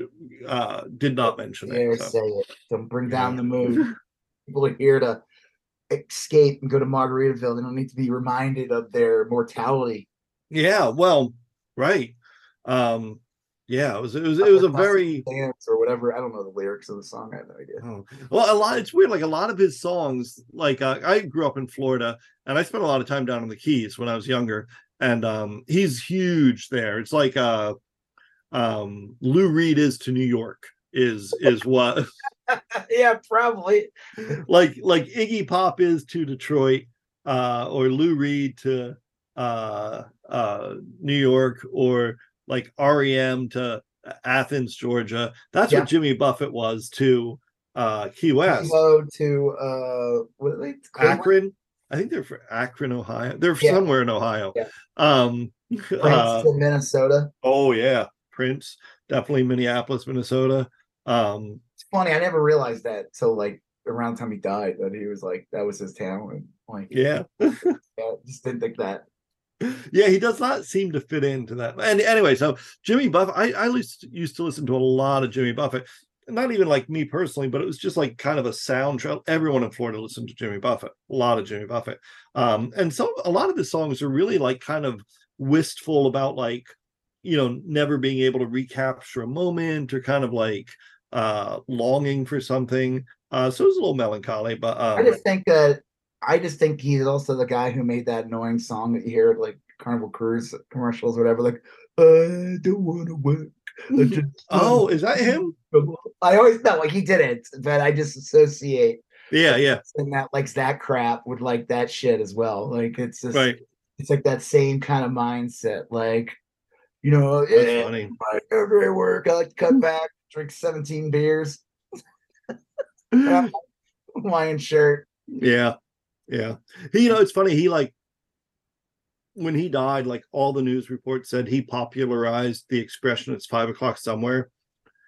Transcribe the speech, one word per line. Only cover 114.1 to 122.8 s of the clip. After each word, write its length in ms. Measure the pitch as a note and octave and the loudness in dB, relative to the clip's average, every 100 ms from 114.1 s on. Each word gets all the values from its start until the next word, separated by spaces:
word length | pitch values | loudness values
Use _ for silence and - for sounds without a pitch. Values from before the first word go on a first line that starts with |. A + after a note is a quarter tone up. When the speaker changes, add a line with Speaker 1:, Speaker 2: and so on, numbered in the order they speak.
| C#3+ | 0
Speaker 2:
that 200 | C#3+ C3 | 0 -2
same 380 | - D3 C#3 C3+ | 0 2 2 0
kind 240 | C#3 C#3 | -2 -2
of 60 | B2+ | -2
mindset. 720 | B2+ A#2+ A#2+ A#2+ A#2+ A2+ G#2 - | -2 -2 -4 -6 -6 -6 -6 -6
Like, 420 | A#2 A2+ A2+ A#2 - _ _ _ _ _ _ | -4 -2 -2 -4 -10 _ _ _ _ _ _
you 80 | C#3 | 2
know, 300 | D3 C#3 C#3+ | 4 4 2
Speaker 1:
That's 120 | D3 | 4
Speaker 2:
"Eh, 300 | G#3+ A#2+ A#2+ | 6 6 2
Speaker 1:
funny. 260 | A#2 A2+ - A#3 - | 0 -4 -8 -8 -6
Speaker 2:
I 60 | - - | -6 -2
never 420 | A3 G3+ G#3 F#3+ | 0 4 4 4
work. 320 | F#3+ F#3 F#3 F3 | 2 0 0 2
I 40 | |
like 160 | E3+ E3 | 0 -2
to 60 | - | 0
cut 240 | E3+ C4+ | 4 4
back, 280 | E3 D#3+ D#3+ - _ | 4 0 -4 -10 _
drink 220 | D#3 D3 | -12 -12
seventeen 580 | - E3+ D#3 D3 D#3 D#3 | -8 -6 -6 -6 -6 -2
beers." 480 | D3 D3+ D#3 D3+ D3 _ _ _ | 0 2 2 -2 -8 _ _ _
<laughs> 1200 | - - _ _ _ - - _ - | -20 -20 _ _ _ -18 -18 _ -14